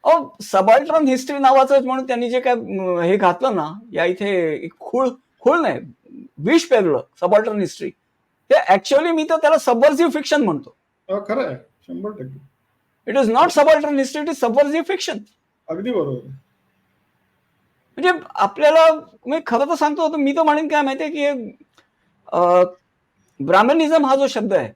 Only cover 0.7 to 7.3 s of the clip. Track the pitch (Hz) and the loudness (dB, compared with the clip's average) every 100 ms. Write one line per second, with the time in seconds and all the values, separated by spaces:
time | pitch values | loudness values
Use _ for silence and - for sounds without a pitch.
0.7 | 240 302 311 285 254 262 285 269 269 269 | 4 4 0 2 0 -4 0 4 4 4
1.7 | 277 262 262 254 240 240 247 254 240 - | 2 0 -6 -4 -6 -2 -2 -2 -2 -4
2.7 | 190 185 175 170 196 190 175 262 196 151 | -6 -4 -2 0 2 2 2 -2 -2 -6
3.7 | 196 233 160 175 185 202 190 165 147 170 | -10 -10 -4 -4 -2 -4 -2 -2 -6 -10
4.7 | _ - 240 262 247 _ _ - 339 262 | _ -8 -2 -2 -4 _ _ 0 0 0
5.7 | 131 131 _ _ - - - 160 330 - | -4 -12 _ _ -20 -20 -8 0 0 2
6.7 | 233 180 131 - _ 175 | 0 2 -2 -4 _ 0